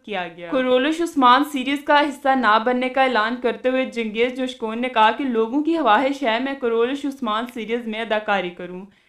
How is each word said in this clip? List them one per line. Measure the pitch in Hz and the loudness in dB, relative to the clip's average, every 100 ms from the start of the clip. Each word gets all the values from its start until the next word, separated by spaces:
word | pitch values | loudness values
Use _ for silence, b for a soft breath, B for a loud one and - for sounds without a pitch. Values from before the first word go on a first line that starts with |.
| - | -8
किया | 196 175 | -8 -8
गया।" | 170 170 | -10 -4
कुरोलिश | 262 254 254 277 320 | -2 2 2 2 0
उस्मान | 339 311 254 254 | -2 4 6 6
सीरीज | 294 277 254 285 285 | 4 -2 -4 -4 2
का | 294 | 2
हिस्सा | 294 247 269 262 | 2 0 0 2
ना | 226 214 | 4 2
बनने | 220 254 254 | 2 0 0
का | 254 | 2
ऐलान | 262 233 214 247 | 2 2 0 -2
करते | 247 226 254 | -4 -2 0
हुए | 262 262 | 0 -2
चंगेज | 220 220 208 247 254 | -4 -4 0 -2 0
जोशकोन | 254 254 220 220 | -6 -6 -8 -4
ने | 247 | -2
कहा | 247 220 | 2 2
कि | - 285 | 2 -2
"लोगों | 226 220 269 | 0 0 0
की | 311 330 | 0 2
ख्वाहिश | 269 208 269 277 | 4 4 2 0
है, | 262 220 | 0 0
मैं | 269 277 | -2 -4
कुरोलिश | 247 226 240 277 285 | -2 0 0 -2 -6
उस्मान | 269 240 214 240 | -6 -4 -4 -4
सीरीज | 240 214 240 233 | -8 -6 -4 -4
में | 214 | -6
अदाकारी | 226 214 214 202 180 | -2 -2 0 -2 -2
करूं, | 180 180 180 196 b | -8 -12 -14 -16 b